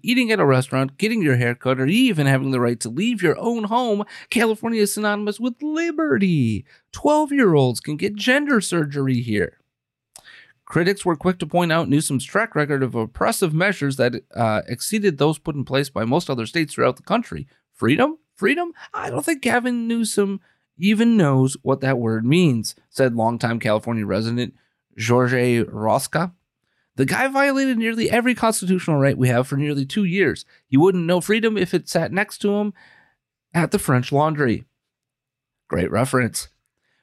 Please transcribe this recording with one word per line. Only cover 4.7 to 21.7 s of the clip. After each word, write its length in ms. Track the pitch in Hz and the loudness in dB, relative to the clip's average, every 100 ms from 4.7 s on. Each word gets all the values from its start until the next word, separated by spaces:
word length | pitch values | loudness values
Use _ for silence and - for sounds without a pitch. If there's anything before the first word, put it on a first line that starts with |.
| 226 | 0
is 120 | 208 | 0
synonymous 460 | - 214 208 208 208 | 0 -2 -2 -4 -4
with 200 | 240 240 | -6 -6
liberty. 1040 | 302 302 339 302 311 254 196 160 117 107 - _ _ | -6 -2 -2 -2 0 2 2 2 0 -2 -8 _ _
Twelve-year-olds 880 | - 285 302 302 285 226 156 127 117 | -4 2 2 2 2 4 4 2 0
can 160 | - 151 | -6 -6
get 180 | 190 | -4
gender 460 | 208 202 262 294 247 | -4 0 0 2 0
surgery 600 | 185 175 147 143 135 127 | 0 -2 -2 -2 0 0
here." 360 | 120 104 87 - _ _ _ _ _ - - - - _ | 0 -2 -2 -6 _ _ _ _ _ -20 -20 -20 -20 _
Critics 400 | - 160 170 196 | -6 -2 0 0
were 120 | 175 160 | -2 -2
quick 240 | 180 180 | -2 -2
to 60 | 160 | -2
point 260 | 170 175 | 0 2
out 160 | 160 156 | 0 2
Newsom's 360 | 143 151 135 | 0 0 -4
track 300 | - 196 226 | -2 -2 -2
record 300 | 151 147 143 | -2 -2 -2
of 100 | 131 | -2
oppressive 580 | 120 110 - 202 226 170 | -4 -6 -2 -2 0 0
measures 440 | 156 190 196 143 135 | 2 0 0 -4 0
that, 260 | 123 120 - - | 0 -2 -10 -2
uh, 260 | 117 107 - | 0 0 -4
exceeded 500 | 120 - 220 202 139 | -8 -4 0 0 2
those 220 | 147 156 | 0 0
put 160 | - 147 | -6 -6
in 80 | |
place 260 | 127 135 139 | -2 -2 -2
by 140 | - | -4
most 260 | 110 143 - | 0 0 -2
other 160 | 131 110 | -6 -4
states 280 | 170 156 | -4 -6
throughout 200 | - 123 | 0 -2
the 80 | 127 | -2
country. 460 | - 214 233 - 135 _ _ | -4 -4 -4 -12 -14 _ _
"Freedom? 460 | _ 110 147 277 320 _ _ | _ 0 2 2 0 _ _
Freedom? 360 | - 294 349 - - | 0 0 -2 -8 -14
I 160 | 427 - | -10 -8
don't 160 | - | -6
think 160 | 294 311 | -4 -2
Gavin 480 | 247 233 240 240 233 | 0 -2 -2 -4 -2
Newsom 520 | 233 220 - 202 196 - _ _ _ | -2 -2 0 -2 -2 -10 _ _ _
even 400 | 180 214 233 226 | 0 4 4 4
knows 400 | 156 131 131 - | 4 4 2 0
what 180 | - | -2